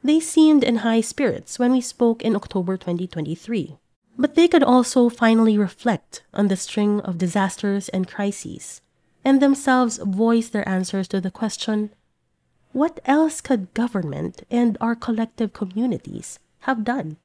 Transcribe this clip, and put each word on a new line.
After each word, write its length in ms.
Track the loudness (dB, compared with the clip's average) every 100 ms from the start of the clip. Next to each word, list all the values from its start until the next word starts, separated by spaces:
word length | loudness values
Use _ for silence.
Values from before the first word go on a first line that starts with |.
They 160 | 2 0
seemed 460 | 2 4 6 6 4
in 180 | 0
high 160 | 2 0
spirits 580 | 0 -2 -2 -2 -10 -2
when 140 | 2
we 80 | 2
spoke 420 | -2 0 0 0
in 140 | -2 -2
October 400 | -4 -6 -4 -4
twenty 320 | -4 -6 -6
twenty-three. 720 | -8 -8 -8 -6 -6 -6 -12 _ _ _ -4
But 180 | 0 4
they 140 | 4
could 140 | 6
also 440 | 6 4 4 2 2
finally 500 | 2 2 4 4 2
reflect 680 | 0 -2 -2 -2 _ -20 _
on 160 | -2 0
the 100 | 0
string 400 | -4 -2 0 0 -4
of 100 | -4
disasters 720 | -2 0 -2 -2 -4 -4 -4
and 180 | -6 -6
crises, 760 | -4 -4 -4 -12 -14 -16 -20 _ _ _ _
and 160 | 2 4
themselves 580 | 4 2 2 2 2 -2
voice 460 | -4 0 2 2 0
their 180 | -4 -2
answers 400 | -2 -2 -4 -2
to 140 | -4
the 100 | -4
question, 640 | -4 -6 -6 -4 -4 -4 _ _ _ _ _ _ _ _
"What 260 | -2 -2 -2 0
else 340 | 2 2 -2
could 340 | -2 -2 -2
government 680 | -4 -2 -2 -4 -6 -8 -10 -4
and 260 | 0 0 0
our 120 | -4
collective 600 | -4 -4 -2 -4 -4 -6
communities 840 | -4 -8 -4 -2 -4 -8 -14 -14 -18 _ _ -4
have 160 | -4
done?" 320 | -2 -4 -6 -12